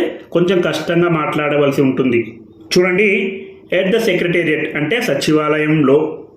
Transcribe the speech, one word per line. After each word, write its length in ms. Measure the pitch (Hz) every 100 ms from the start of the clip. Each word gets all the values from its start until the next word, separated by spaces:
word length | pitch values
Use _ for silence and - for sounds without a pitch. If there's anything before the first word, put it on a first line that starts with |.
| 339 - -
కొంచెం 240 | 170 175 185 175
కష్టంగా 400 | 147 - 170 175 160
మాట్లాడవలసి 640 | 147 151 147 147 139 139 135
ఉంటుంది. 340 | 127 131 117 113 - - - -
చూడండి, 360 | 180 180 180 214 214 233 - - - - 175
at 80 | 196
the 80 | 220 214
secretariat 560 | 175 175 170 156 147 - 147
అంటే 180 | 147 233 233
సచివాలయంలో 880 | 139 - 156 151 151 151 156 131 143 156 - -